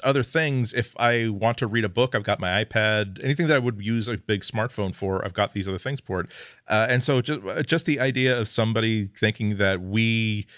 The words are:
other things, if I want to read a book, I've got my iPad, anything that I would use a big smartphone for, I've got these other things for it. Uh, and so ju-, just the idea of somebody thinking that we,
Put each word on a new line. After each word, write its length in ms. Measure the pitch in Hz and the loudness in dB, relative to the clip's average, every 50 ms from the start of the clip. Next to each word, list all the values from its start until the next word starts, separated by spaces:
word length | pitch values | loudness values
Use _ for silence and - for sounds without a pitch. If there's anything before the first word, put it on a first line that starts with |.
| - | 0
other 180 | 131 139 139 120 | 2 2 2 0
things, 500 | - - 165 160 147 139 127 120 110 - | 0 0 0 0 2 0 0 -2 -2 -2
if 220 | 123 110 - - - | -4 -4 -4 -2 0
I 300 | 117 120 120 117 113 113 | 2 2 2 2 0 -2
want 280 | 104 101 110 113 117 - | -2 0 0 0 0 0
to 80 | 127 | -2
read 180 | 107 104 117 107 | -2 0 0 0
a 40 | 101 | 0
book, 260 | 87 113 127 127 - | 2 0 0 2 0
I've 80 | 107 101 | -2 0
got 160 | 107 101 - | 0 -2 0
my 260 | 92 90 92 104 113 | 0 0 0 0 0
iPad, 580 | - - 110 107 107 107 107 107 98 92 - - | 0 0 0 2 2 2 2 0 -2 -6 -6 -2
anything 240 | 131 147 143 170 151 | -2 0 0 2 4
that 80 | 151 | 4
I 20 | 135 | 4
would 260 | 120 123 113 101 101 | 2 0 -2 -2 -4
use 220 | 107 117 117 110 | -2 -2 -2 -2
a 120 | 120 117 - | -2 -6 -6
big 240 | - - 107 98 - | -2 -2 -2 -2 -2
smartphone 520 | - - 113 110 123 - - 101 92 - | -4 -2 -2 -4 -2 -2 -4 -4 -4 -4
for, 300 | - 98 95 95 95 95 | -4 -4 -2 -2 -2 -4
I've 100 | 101 95 | -4 0
got 180 | - 101 92 - | 0 0 0 0
these 140 | 101 92 | -4 -4
other 100 | 98 95 | -4 -6
things 220 | 92 - 131 139 131 | -6 -6 -6 -8 -8
for 220 | - - 101 90 | -6 -6 -4 -4
it. 80 | 85 - - - - - - - _ - | -4 -6 -10 -16 -20 -20 -20 -20 _ 0
Uh, 180 | 104 107 110 123 | 2 2 2 2
and 140 | 123 127 131 | 2 0 2
so 200 | 151 139 127 113 | 2 2 2 0
ju-, 380 | - 151 - 101 95 104 - - | 0 -4 -6 -6 -6 -4 -4 -2
just 200 | - 160 165 - | 0 0 0 0
the 120 | - 147 123 | 0 0 0
idea 400 | 127 135 123 127 131 127 127 120 | 0 0 0 2 2 2 2 0
of 80 | 110 | 0
somebody 600 | - - - 113 113 110 117 110 113 113 110 101 98 | -2 0 0 0 2 2 2 2 2 0 0 -2 -4
thinking 480 | - - - 107 107 - 110 104 104 | -2 0 0 0 0 0 -2 -2 0
that 240 | 98 101 98 95 90 | 2 2 2 2 0
we, 640 | 92 95 101 110 113 113 113 113 113 110 107 104 101 - - | -2 -2 0 2 2 2 2 2 0 0 -2 -4 -6 -8 -14